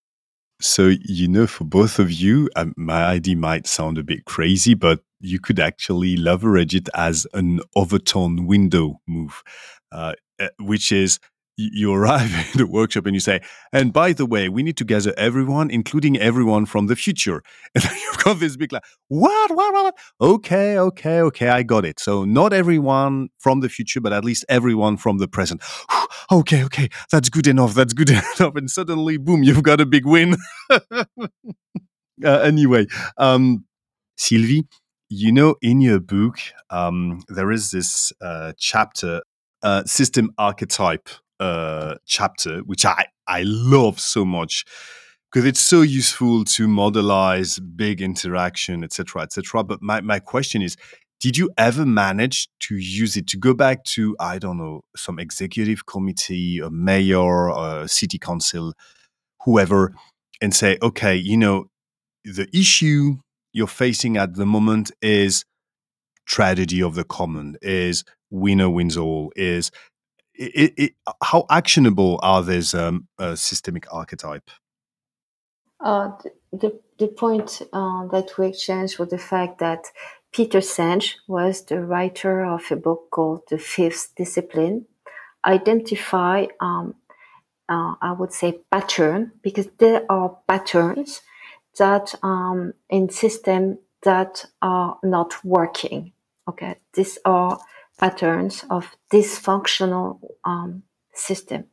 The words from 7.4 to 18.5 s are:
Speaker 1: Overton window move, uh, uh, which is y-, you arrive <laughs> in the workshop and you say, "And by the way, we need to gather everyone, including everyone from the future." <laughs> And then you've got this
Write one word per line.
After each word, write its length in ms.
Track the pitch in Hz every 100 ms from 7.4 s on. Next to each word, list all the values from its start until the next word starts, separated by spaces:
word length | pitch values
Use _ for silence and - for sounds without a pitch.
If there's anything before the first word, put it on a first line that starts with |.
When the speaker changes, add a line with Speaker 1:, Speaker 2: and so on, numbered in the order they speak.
| 90 87 - -
Speaker 1:
Overton 680 | 92 98 - 98 87 85 87
window 540 | 101 95 87 78 73 -
move, 340 | 82 76 - - - - - _
uh, 200 | 80 80 78 _ -
uh, 80 | 95 -
which 320 | 101 104 -
is 280 | 98 95 - _ _ _ -
y-, 120 | 107
you 220 | 107 104
arrive 400 | 98 107 143 113
<laughs> 200 | 85 82
in 40 | 131
the 100 | 107
workshop 380 | 98 110 107 95
and 100 | 98
you 40 |
say, 220 | 98 95 - - _
"And 220 | 135 131
by 200 | 123 175
the 120 | 156 131
way, 240 | 110 95
we 140 | 101
need 140 | 156 156
to 80 | 113
gather 280 | 107 101 -
everyone, 520 | 110 123 131 143 156
including 480 | 120 - 151 147 135
everyone 480 | 110 120 117 107 104
from 220 | 107 101
the 80 | 120
future." 460 | - - - - - -
<laughs> 180 | - -
And 80 |
then 120 | - -
you've 280 | - -
got 160 | - 196
this 180 | 160